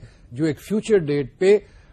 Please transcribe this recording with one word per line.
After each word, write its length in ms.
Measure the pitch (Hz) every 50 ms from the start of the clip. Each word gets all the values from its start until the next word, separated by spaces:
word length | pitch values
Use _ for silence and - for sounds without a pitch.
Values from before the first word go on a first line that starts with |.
| - - - _ - -
جو 140 | 120 120 156
ایک 140 | 160 143 -
فیوچر 380 | - - 190 220 208 - 220 196
ڈیٹ 420 | 160 139 147 147 139 120 - -
پہ 180 | 180 190 208 208 - - - - - _